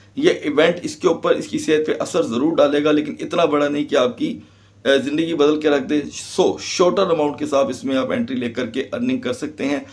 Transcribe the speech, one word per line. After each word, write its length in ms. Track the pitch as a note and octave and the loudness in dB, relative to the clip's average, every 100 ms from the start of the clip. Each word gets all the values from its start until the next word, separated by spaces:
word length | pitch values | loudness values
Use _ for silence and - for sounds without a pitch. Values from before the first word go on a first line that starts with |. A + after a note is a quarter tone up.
| _ C3+ | _ 0
ये 140 | D#3+ - D#3 | 2 2 -2
event 360 | C#3 E3+ E3+ D#3 | 2 2 2 -6
इसके 220 | - F3 | -2 0
ऊपर, 260 | E3 F3 | 0 0
इसकी 260 | D#3+ - D#3 | 0 -2 -4
सेहत 260 | - D#3 D3+ | 0 0 0
पे 60 | C#3+ | -2
असर 300 | - F3+ D3+ | -2 -2 0
ज़रूर 300 | A2+ D3+ D3+ | 0 0 4
डालेगा, 360 | C#3+ D3 D3+ | 4 4 2
लेकिन 260 | D3+ D3 A#2 | 2 0 -6
इतना 240 | - E3+ E3 | -4 0 2
बड़ा 240 | D3 D3 | 2 0
नहीं 160 | D3 D3 | -2 0
कि 100 | C#3 | 2
आपकी, 360 | B2+ A#2+ D3+ - - _ _ _ B2 | 2 -2 -6 -6 -14 _ _ _ 2
अ, 40 | |
ज़िंदगी 440 | C3+ B2+ D3+ E3 | 2 2 -2 -2
बदल 240 | D#3 D3 D3+ | 2 2 4
के 120 | D3+ | 2
रख 120 | C#3+ | 0
दे। 180 | B2 D3+ | 0 -4
So, 560 | - - - - D#3+ - | -4 -10 -8 0 0 0
shorter 520 | - - F3+ G3 F#3 | -4 2 2 4 0
amount 280 | D#3+ D3 C#3 | 2 0 -2
के 60 | D3+ | -2
साथ 240 | C#3 B2+ | 0 0
इसमें 260 | C3 C3+ C3 | -2 -2 -2
आप 140 | C3 | 0
entry 240 | G#2 A#2 C3 | -2 -2 -4
लेकर 320 | A#2+ B2 A#2 | -4 -4 -4
के 140 | B2 | -4
earning 380 | C3 B2 B2 C3 | -6 -4 -2 -2
कर 120 | B2+ B2 | -4 -6
सकते 280 | D3+ - | -8 -6
हैं। 220 | C3+ C#3 C3+ | -4 -4 -6